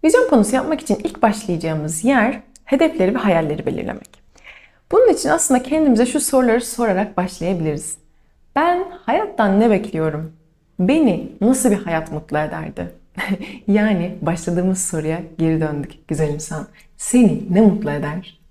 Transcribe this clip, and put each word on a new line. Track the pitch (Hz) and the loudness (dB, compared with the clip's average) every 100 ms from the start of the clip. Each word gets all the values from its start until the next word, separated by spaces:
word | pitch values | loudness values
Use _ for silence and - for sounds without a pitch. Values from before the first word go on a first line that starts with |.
Vizyon | 311 494 494 | 4 4 4
panosu | 262 202 262 | 4 4 0
yapmak | 294 311 | -2 -6
için | - - | -2 -2
ilk | - - | -2 0
başlayacağımız | 226 208 - 175 165 156 156 160 233 | 0 0 -4 -4 -2 -4 -4 -2 2
yer | 269 220 - - - - | 2 2 -2 -12 -20 -2
hedefleri | 269 330 311 185 240 | 2 2 2 0 2
ve | |
hayalleri | 214 170 156 151 - | 2 2 0 -4 -4
belirlemek. | - - - - _ _ _ - - - _ _ | -6 -6 -10 -14 _ _ _ -20 -20 -20 _ _
Bunun | 403 494 | 4 4
için | 339 269 | 4 2
aslında | 320 - 247 | 0 2 0
kendimize | 247 311 302 226 247 | 2 0 4 4 2
şu | 294 | 0
soruları | - 269 247 226 | 0 2 2 2
sorarak | 247 - 233 185 214 - | -2 -4 0 0 -2 -4
başlayabiliriz. | 180 - 170 185 160 147 - - _ _ _ _ _ - | -6 -4 -4 -2 -2 -4 -8 -14 _ _ _ _ _ -2
"Ben | 330 349 381 - - | 0 0 -4 -10 -2
hayattan | 294 427 - 214 196 | -2 -2 0 2 4
ne | 233 | 4
bekliyorum? | 202 - 160 160 151 160 - _ _ _ _ | 2 0 -4 -4 -4 -10 -14 _ _ _ _
Beni | 185 302 285 170 - - | 2 4 2 0 -6 -2
nasıl | 208 262 254 | 0 2 2
bir | 202 | 0
hayat | 175 165 160 | 0 -4 -4
mutlu | 151 - 147 | -10 -4 -4
ederdi?" | 151 160 160 147 175 - _ - | -4 -6 -10 -10 -12 -12 _ -10
<laughs> | - 196 - - - | -6 -6 -6 -12 0
Yani | 202 214 196 170 - | 2 2 0 -2 -4
başladığımız | - 170 - 175 185 185 - | -4 -4 -2 -2 0 -2 -4
soruya | 165 156 165 170 - | -4 -4 -6 -8 -2
geri | 160 160 | 0 0
döndük | 156 147 139 - _ | -2 -4 -8 -14 _
güzel | 151 151 | -4 -2
insan. | 147 - 156 - _ - _ | -4 -8 -10 -12 _ -20 _
Seni | - 247 226 151 - | 0 4 4 2 0
ne | 180 | 4
mutlu | 220 180 147 | 4 4 -4
eder? | 147 147 156 - - _ | -6 -6 -8 -12 -20 _